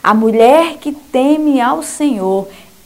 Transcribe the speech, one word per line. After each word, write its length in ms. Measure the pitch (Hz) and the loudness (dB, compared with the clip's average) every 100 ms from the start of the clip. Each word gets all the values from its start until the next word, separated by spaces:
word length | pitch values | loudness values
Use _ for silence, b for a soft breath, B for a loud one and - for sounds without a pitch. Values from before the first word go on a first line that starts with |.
A 100 | - | 0
mulher 640 | 220 220 220 233 302 330 - | 0 2 4 4 4 2 -4
que 160 | 302 | -12
teme 720 | 285 - 254 269 311 302 269 | -12 -8 -2 0 0 0 0
ao 200 | 240 311 | -2 -4
Senhor, 640 | 294 - 294 220 190 190 190 B B _ | -8 -6 -4 -2 -2 -4 -6 B B _